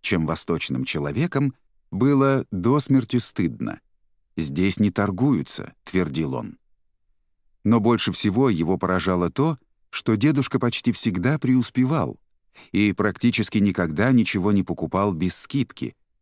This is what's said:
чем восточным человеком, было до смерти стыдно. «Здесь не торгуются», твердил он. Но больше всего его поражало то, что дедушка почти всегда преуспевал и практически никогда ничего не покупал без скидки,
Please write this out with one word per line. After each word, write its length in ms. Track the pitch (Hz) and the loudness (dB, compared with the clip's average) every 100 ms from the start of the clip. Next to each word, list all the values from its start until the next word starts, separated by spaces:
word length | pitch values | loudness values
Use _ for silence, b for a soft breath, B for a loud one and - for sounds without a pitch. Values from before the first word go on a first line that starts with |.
чем 260 | - 92 78 | -4 -2 0
восточным 560 | 78 - 82 - 65 | -2 -2 -4 -4 -6
человеком, 720 | 65 78 71 71 170 - 143 - _ _ _ | -4 -4 -4 -2 -2 0 -2 -4 _ _ _
было 560 | 92 131 143 135 135 - | 0 2 4 4 2 0
до 280 | - 117 143 | -2 2 2
смерти 380 | - 135 123 120 | 4 2 2 -2
стыдно. 640 | - - 87 58 55 - _ _ _ _ _ - | -2 -2 -4 -2 -8 -10 _ _ _ _ _ -6
«Здесь 440 | 76 71 95 185 | -4 0 0 2
не 120 | 104 | 0
торгуются», 840 | - 101 92 131 110 67 - - - - | 2 -2 0 2 0 -2 -6 -8 -14 -4
твердил 500 | 92 85 69 76 64 | -2 -2 -2 -4 -4
он. 220 | - - _ _ _ _ _ _ _ _ _ _ | -8 -16 _ _ _ _ _ _ _ _ _ _
Но 160 | 104 113 | 2 4
больше 320 | 113 117 - | 4 2 0
всего 380 | 87 104 98 135 | -2 0 2 2
его 280 | 90 82 92 | 2 0 0
поражало 540 | 90 92 95 90 87 | 0 0 0 0 0
то, 260 | - 151 156 _ _ _ | 0 -2 -2 _ _ _
что 260 | - - 110 | -8 -2 2
дедушка 440 | 143 143 131 127 | 2 2 0 0
почти 320 | 120 - - | -2 0 -2
всегда 480 | 107 117 90 90 151 | 0 -2 0 -2 0
преуспевал 800 | 120 127 117 - 127 156 78 - _ _ _ B B | 2 2 2 0 0 0 -2 -6 _ _ _ B B
и 180 | 98 104 | 0 0
практически 680 | 92 104 - 120 113 107 107 | 2 0 2 0 0 0 2
никогда 520 | 101 92 87 76 120 | 2 2 -2 2 4
ничего 400 | 131 110 101 95 | 4 2 0 2
не 120 | 101 | 2
покупал 500 | - 82 78 92 101 | 0 -4 -2 0 0
без 240 | 85 92 - | 0 -2 -2
скидки, 580 | - 139 123 - - - _ _ | -4 -4 -4 -6 -12 -12 _ _